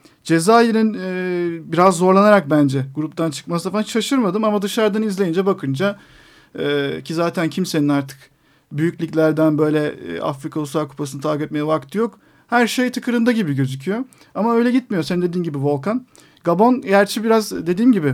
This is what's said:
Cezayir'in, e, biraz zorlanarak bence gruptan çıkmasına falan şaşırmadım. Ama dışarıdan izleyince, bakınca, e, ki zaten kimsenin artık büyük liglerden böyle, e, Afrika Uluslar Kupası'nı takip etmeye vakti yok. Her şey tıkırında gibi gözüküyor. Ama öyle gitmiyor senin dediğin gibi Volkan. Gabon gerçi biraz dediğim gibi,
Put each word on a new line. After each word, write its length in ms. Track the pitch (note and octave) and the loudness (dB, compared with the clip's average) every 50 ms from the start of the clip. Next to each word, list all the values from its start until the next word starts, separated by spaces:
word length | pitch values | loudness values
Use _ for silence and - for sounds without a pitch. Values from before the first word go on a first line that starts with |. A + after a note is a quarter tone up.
| _ _ _ _ - | _ _ _ _ -2
Cezayir'in, 720 | - E3 E3 E3 G#3 A3+ A#3 A#3+ A#3 G#3+ A3 A3 A3 G3+ | 0 0 2 4 4 6 6 6 4 4 2 2 0 0
e, 800 | F#3 F#3 F#3 F#3 F#3 F#3 F3+ F3+ F3 F3 E3+ E3+ E3 D3+ D3 | -4 -6 -6 -6 -4 -4 -4 -2 -2 -2 -4 -6 -8 -8 -4
biraz 260 | E3 E3+ F3+ F#3+ F3 | 2 4 4 4 4
zorlanarak 520 | E3 F#3 F#3 F#3 G3 G#3 G#3+ G#3 G3 D3 C#3 | 4 4 4 6 6 6 6 6 4 4 2
bence 360 | D#3 D3+ D3 C3+ C3+ C3+ C3 C3+ C3+ | 2 2 2 2 2 -2 -4 -4 -6
gruptan 360 | D3+ D#3 D3 - E3+ E3 D#3+ | -8 -8 -8 -4 -4 -4 -4
çıkmasına 400 | C#3 - - E3 E3+ E3 E3+ F#3+ | -4 -8 -8 -6 -6 -4 -4 -4
falan 120 | F#3 G#3+ G#3+ | -4 -4 -4
şaşırmadım. 600 | - - A3+ - - C#4 C4 A3+ F3+ F3+ A3 A3 | -2 -2 -4 -2 0 0 0 0 0 0 0 0
Ama 180 | G#3+ G#3 G3+ | 0 0 0
dışarıdan 420 | G3 G3 - A3+ A3 G#3 G3 A3 A3 | -2 -2 0 0 0 2 2 0 -2
izleyince, 420 | G#3+ F#3+ F#3+ G3 E3 D#3+ F#3+ F#3+ | -2 -2 -2 -2 0 0 0 0
bakınca, 520 | G3 F#3+ F#3+ - C#3 C3+ C3+ G3 G3+ G3+ - - _ - - _ _ _ _ _ _ - - | 0 0 -2 -2 -4 -2 0 -2 -2 -2 -6 -16 _ -20 -20 _ _ _ _ _ _ -10 -6
e, 320 | D3+ C#3+ D3 C#3+ C#3 C#3 D#3 D#3 C3 | -4 -2 -2 -2 -2 -4 -6 -8 -8
ki 100 | - D#3+ | -6 -4
zaten 360 | E3+ E3+ E3+ E3+ F#3 E3 D#3 | -2 -2 -2 -2 -2 -4 -2
kimsenin 400 | - F#3 F#3 F3+ - D#3 C#3+ D3 | -2 -4 -4 -2 0 0 2 2
artık 280 | C#3+ C#3+ C#3 C3+ - _ - _ _ _ _ _ _ _ _ _ | 0 0 -2 -6 -12 _ -20 _ _ _ _ _ _ _ _ _
büyük 300 | C#3+ C#3+ D#3+ E3+ E3+ E3+ | -4 -2 -2 -2 -2 -4
liglerden 560 | E3 - D3+ D#3+ D#3 D#3 D#3 D#3 D#3 D#3 D3+ | -8 -2 0 2 2 2 2 2 2 2 2
böyle, 300 | D3+ D#3 D3+ D#3 D3+ D3+ | 2 0 0 0 0 -2
e, 320 | - - - - - E3+ - | -2 -6 -8 -10 -10 -8 -6
Afrika 380 | - D#3 C#3 C3+ D#3 D3+ - D#3 | -4 -6 -6 -6 -10 -8 -6 -6
Uluslar 280 | D3+ C3+ D3+ D#3 D3+ | -8 -4 -4 -4 -4
Kupası'nı 340 | C#3 - - D3 C#3 C#3+ C#3+ | -4 -8 -10 -10 -10 -10 -6
takip 200 | D3+ D3+ D3+ C#3+ | -4 -4 -2 -2
etmeye 260 | D#3 - D#3 D3 D3 | -4 -4 -4 -4 -2
vakti 300 | D#3 D#3+ D3+ C3+ - - | -2 -2 -4 -4 -6 -4
yok. 220 | G#3 A#3 A3+ - _ _ _ _ _ _ | -4 -4 -4 -6 _ _ _ _ _ _
Her 200 | - A#3+ B3 A#3 | -2 2 2 2
şey 240 | G#3 - C4 B3+ B3 | 2 2 0 -2 -2
tıkırında 400 | B3 A#3+ - B3 A#3 A#3+ A3+ B3 | -2 -4 -4 -2 0 2 2 2
gibi 220 | A#3 A3+ F#3+ D3 C#3 | 2 0 0 -2 0
gözüküyor. 460 | C#3 C3+ B2+ C3 C3+ C3+ F#3 G#3 A#3+ C4 - _ _ - _ - | -2 -2 -2 -4 -6 -6 -6 -4 -4 -6 -10 _ _ -20 _ -6
Ama 200 | - G#3 A#3 A#3 | -4 -2 0 2
öyle 160 | A#3 A#3+ B3 | 2 2 2
gitmiyor 320 | A#3+ C4 B3+ - G3+ E3 D3 | 2 0 0 -2 -4 -4 -2
senin 180 | - F3+ F3+ | -2 -2 -2
dediğin 220 | F3 F3 F3 F3+ E3 | -2 -2 -2 -2 -4
gibi 140 | E3 C#3+ | -4 -4
Volkan. 480 | C#3 C#3 D3 D3 C3+ C#3 G3 A3+ B3+ - _ _ - - _ _ _ - | -2 -2 0 -2 -2 -2 -4 -4 -4 -6 _ _ -20 -20 _ _ _ -2
Gabon 380 | E3+ E3+ F3+ A3+ B3 B3+ - | 0 2 4 4 4 2 0
gerçi 420 | - F#3+ G3 G3+ G3+ G3 - A3 G#3+ | 0 2 4 4 4 2 -2 -4 0
biraz 440 | A3+ A3+ A3 G#3 - F#3 F3 E3 | 2 2 2 2 -2 -8 -6 -4
dediğim 240 | E3+ F3+ F#3+ B3 C4+ | -2 0 2 4 4
gibi, 220 | A3 F#3 D3+ C3+ | 4 4 2 0